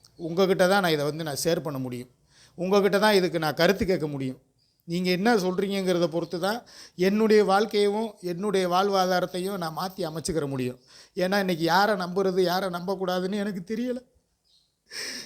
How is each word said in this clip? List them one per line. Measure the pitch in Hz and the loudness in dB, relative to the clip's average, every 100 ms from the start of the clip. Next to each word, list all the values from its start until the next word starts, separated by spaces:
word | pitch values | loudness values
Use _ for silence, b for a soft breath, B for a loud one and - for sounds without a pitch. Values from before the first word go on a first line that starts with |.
| _ - | _ -12
உங்ககிட்ட | 170 170 180 180 180 | -4 2 2 4 4
தான் | 202 | 4
நான் | 180 151 | 2 2
இதை | 147 | 0
வந்து | 156 160 | -4 -6
நான் | 135 | -4
ஷேர் | 160 175 | 0 0
பண்ண | 151 135 | -2 -6
முடியும், | 127 123 123 _ _ b b - | -8 -8 -12 _ _ b b -8
உங்ககிட்ட | 185 202 190 196 | 2 4 4 4
தான் | 214 196 | 4 4
இதுக்கு | 180 165 | 2 0
நான் | 156 139 | -2 2
கருத்து | 175 190 190 | 2 2 0
கேட்க | 175 151 | -2 -4
முடியும். | 143 131 127 _ _ _ _ - | -6 -6 -8 _ _ _ _ -8
நீங்க | 175 180 | -4 0
என்ன | 180 220 220 | 0 2 2
சொல்றீங்கங்கிறத | 185 180 196 196 185 175 170 | 2 -2 -2 -2 0 2 0
பொறுத்து | 170 165 175 | -2 -4 -4
தான் | 190 233 B B B - | -2 -4 B B B -2
என்னுடைய | 185 214 220 214 | 0 2 6 6
வாழ்க்கையவும் | 190 196 220 208 202 208 226 - | 6 4 2 2 2 0 -4 -6
என்னுடைய | 175 175 208 190 180 | -8 -4 -2 0 2
வாழ்வாதாரத்தையும் | 180 202 196 185 180 175 180 185 196 | 2 2 2 2 2 0 -4 -6 -6
நான் | 165 156 | -6 -6
மாத்தி | 185 - | -8 -6
அமைச்சுக்கிற | 165 160 170 160 143 | -6 -6 -4 -4 -2
முடியும். | 135 123 123 b b b - | -4 -4 -6 b b b -4
ஏன்னா | 180 202 | 0 0
இன்னைக்கு | 190 165 | 0 0
யாரை | 165 175 208 196 | 2 4 2 0
நம்புறது | 175 180 190 185 | -2 -2 0 2
யாரை | 175 185 196 | 0 0 -2
நம்பக்கூடாதுன்னு | 175 180 190 185 180 185 208 | -6 -6 -4 -2 -2 -2 -4
எனக்கு | 202 190 | -4 -6
தெரியல. | 170 220 247 247 - _ _ _ _ _ _ _ _ B B B | -8 -6 -4 -6 -12 _ _ _ _ _ _ _ _ B B B